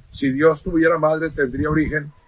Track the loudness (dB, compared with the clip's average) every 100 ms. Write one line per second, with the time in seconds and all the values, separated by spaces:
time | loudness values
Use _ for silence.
0 | -16 -4 -4 2 2 2 -2 2 2 2
1 | 0 0 -4 -4 -4 -2 -2 0 0 -4
2 | -8 -16